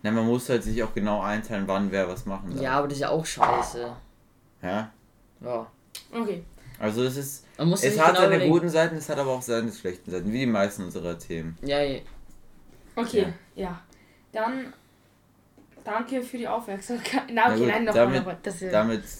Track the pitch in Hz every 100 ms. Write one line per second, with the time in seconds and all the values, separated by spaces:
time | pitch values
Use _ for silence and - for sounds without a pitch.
0 | 107 113 113 123 123 120 110 110 110 110
1 | 104 104 98 107 104 104 98 98 101 98
2 | 90 92 104 98 98 85 131 139 143 139
3 | 135 160 160 151 - - - 120 120 120
4 | - _ _ _ _ _ 90 104 113 -
5 | _ _ _ - 120 123 - _ _ -
6 | - 233 208 175 170 - - - 107 110
7 | 127 135 139 - - - 160 190 202 208
8 | 165 185 190 170 151 170 170 160 165 160
9 | 143 143 135 127 123 117 113 101 92 92
10 | - 90 98 120 127 107 101 - 90 87
11 | 87 85 - 82 80 82 139 143 143 131
12 | - - - - - - - - - -
13 | 233 226 185 165 - - 180 170 - -
14 | _ _ _ 220 226 262 247 - _ _
15 | _ _ _ _ _ _ _ - - 220
16 | 247 254 247 247 233 220 226 196 196 240
17 | - 269 - 233 240 220 240 214 226 208
18 | - 131 185 - - - 185 107 113 110
19 | -